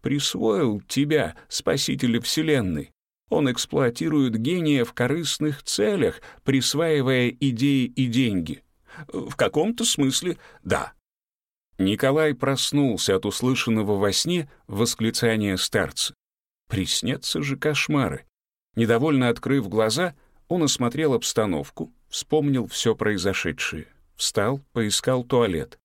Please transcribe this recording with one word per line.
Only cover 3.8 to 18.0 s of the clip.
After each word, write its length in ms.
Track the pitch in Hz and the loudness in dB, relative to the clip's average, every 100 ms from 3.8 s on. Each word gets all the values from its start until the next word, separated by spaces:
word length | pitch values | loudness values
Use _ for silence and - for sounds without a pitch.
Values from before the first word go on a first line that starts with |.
| 127 120 165 151 131 110 | 0 0 0 2 2 0
гения 480 | 120 180 156 139 117 | 0 0 2 2 0
в 80 | |
корыстных 680 | - 123 156 151 - 151 139 | -2 -2 0 -4 -2 -4 -4
целях, 580 | - - 214 196 101 - - - | -6 0 2 2 0 -2 -18 -8
присваивая 840 | - 135 120 143 165 151 127 127 123 | 0 0 2 0 2 2 2 2 2
идеи 560 | 120 139 117 139 139 120 | 2 -2 2 2 2 0
и 220 | 123 127 | 0 0
деньги». 560 | 117 123 95 80 73 _ _ _ - 151 | 2 2 0 -4 -10 _ _ _ -18 -10
«В 260 | - - - | -10 -8 0
каком-то 500 | 120 147 190 233 233 | 2 2 0 0 -2
смысле, 520 | - 135 135 180 - - - | 2 0 0 -4 -8 -14 -16
да». 300 | - 73 - _ _ _ _ _ _ _ _ - | -4 -4 -4 _ _ _ _ _ _ _ _ -4
Николай 560 | 95 107 135 147 156 | -2 2 2 2 2
проснулся 800 | 135 139 135 - 143 139 95 - 95 | 0 -2 0 0 2 2 0 0 0
от 120 | 104 | 0
услышанного 680 | - 127 131 - 110 104 101 | -2 0 0 0 0 0 2
во 140 | 101 | 2
сне 380 | 95 165 175 143 - - | 0 0 -2 -4 -14 -8
восклицания 920 | 101 117 - 113 - 117 113 101 92 | -2 -2 0 -2 0 0 2 0 -2
старца. 580 | - 110 78 - - - _ _ _ _ _ | -2 -2 -2 -4 -8 -8 _ _ _ _ _
Приснятся 760 | 95 87 - - 139 - 160 | -4 -2 -2 -2 -4 -6 -4
же 120 | 143 135 | -4 -2
кошмары. 680 | 151 139 - 147 | -2 -2 0 0